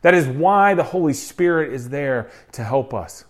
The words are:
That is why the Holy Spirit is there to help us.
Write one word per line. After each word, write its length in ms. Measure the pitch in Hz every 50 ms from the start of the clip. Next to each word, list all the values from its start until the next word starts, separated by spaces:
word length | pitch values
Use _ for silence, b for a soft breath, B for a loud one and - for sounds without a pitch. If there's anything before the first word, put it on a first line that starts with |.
That 140 | - 175 180
is 120 | 180 156
why 460 | 131 127 139 160 190 202 202 196 202 196
the 100 | 170 156
Holy 300 | - - 185 175 156 135
Spirit 640 | - - - - - 175 175 170 165 156 139 113
is 160 | 135 120 123
there 400 | 131 143 143 135 131 120 107 B B B B B -
to 120 | - 117
help 300 | 107 123 135 123 - -
us. 320 | 107 85 - - - - _